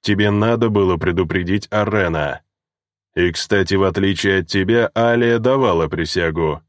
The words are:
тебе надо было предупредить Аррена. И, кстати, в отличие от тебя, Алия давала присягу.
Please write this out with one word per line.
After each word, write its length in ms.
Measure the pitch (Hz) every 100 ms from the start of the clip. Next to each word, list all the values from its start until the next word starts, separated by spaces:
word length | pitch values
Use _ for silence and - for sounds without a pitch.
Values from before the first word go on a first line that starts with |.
тебе 280 | - 101 104
надо 380 | 104 113 117 113
было 280 | 104 95 87
предупредить 680 | 82 87 85 92 87 101 -
Аррена. 720 | 107 101 104 90 80 73 - _ _ _ _ _ _ _
И, 180 | - 87
кстати, 420 | 82 - 101 90
в 80 | 98
отличие 580 | 98 87 95 92 98 95
от 80 | 85
тебя, 420 | 98 95 117 117
Алия 440 | 113 117 120 117 117
давала 500 | 120 135 123 85 78
присягу. 760 | 82 82 92 85 80 80 73